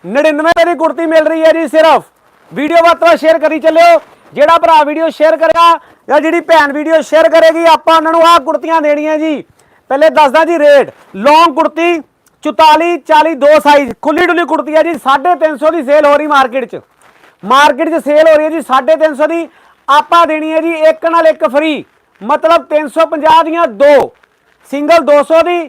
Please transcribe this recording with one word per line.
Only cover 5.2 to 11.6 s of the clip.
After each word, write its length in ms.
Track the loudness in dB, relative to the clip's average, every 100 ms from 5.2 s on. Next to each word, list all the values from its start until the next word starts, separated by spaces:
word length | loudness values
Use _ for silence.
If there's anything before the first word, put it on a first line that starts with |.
| -2 0
ਕਰੇਗਾ 400 | 0 2 2 2 _ _ -2
ਜਾਂ 120 | -2
ਜਿਹੜੀ 180 | 0 -4
ਭੈਣ 320 | 0 0 0
ਵੀਡੀਓ 280 | -4 -2 -2
ਸ਼ੇਅਰ 280 | 0 0 2
ਕਰੇਗੀ, 360 | 4 2 2 2
ਆਪਾਂ 300 | 2 2 0
ਉਹਨਾਂ 160 | 0
ਨੂੰ 100 | 2
ਆਹ 160 | 2 2
ਕੁੜਤੀਆਂ 420 | 0 -8 -4 -2
ਦੇਣੀਆਂ 360 | -2 -4 -4 -4
ਜੀ। 260 | -4 -6 -12 _ _ _ _
ਪਹਿਲੇ 200 | 0 0
ਦੱਸਦਾ 340 | 2 2 2 0
ਜੀ 120 | 0
ਰੇਟ, 320 | 2 2 0 _ _ -4
ਲੌਂਗ 400 | 2 4 2
ਕੁੜਤੀ 440 | 0